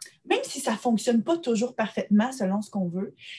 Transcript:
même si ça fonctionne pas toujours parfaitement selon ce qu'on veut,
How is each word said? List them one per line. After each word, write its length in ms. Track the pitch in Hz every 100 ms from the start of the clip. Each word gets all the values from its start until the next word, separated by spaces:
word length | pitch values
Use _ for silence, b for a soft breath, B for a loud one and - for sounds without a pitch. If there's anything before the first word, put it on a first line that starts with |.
| B B -
même 180 | 480
si 160 | 539 269
ça 160 | 254 214
fonctionne 480 | 247 220 247 233
pas 140 | - 339
toujours 360 | 247 214 240
parfaitement 580 | - 214 - - 208 247
selon 280 | 262 190 202
ce 80 | 214
qu'on 180 | 202 175
veut, 260 | 180 202 - B